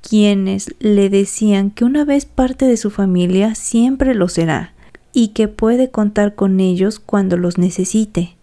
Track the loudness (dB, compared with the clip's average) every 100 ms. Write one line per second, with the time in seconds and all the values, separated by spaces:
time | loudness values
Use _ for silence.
0 | 0 2 4 2 -2 -4 -8 -4 0 2
1 | 2 2 0 -2 0 2 0 0 0 0
2 | 0 0 -2 -2 -2 0 0 2 -2 -2
3 | 0 0 2 0 0 -4 -2 0 0 0
4 | -2 0 0 0 -2 -2 -6 _ -20 -20
5 | _ -2 0 0 -4 0 0 2 0 0
6 | -2 0 -2 0 0 2 2 2 -2 -2
7 | -4 -2 0 0 -2 0 -2 -2 -2 -2
8 | -2 -4 -6 _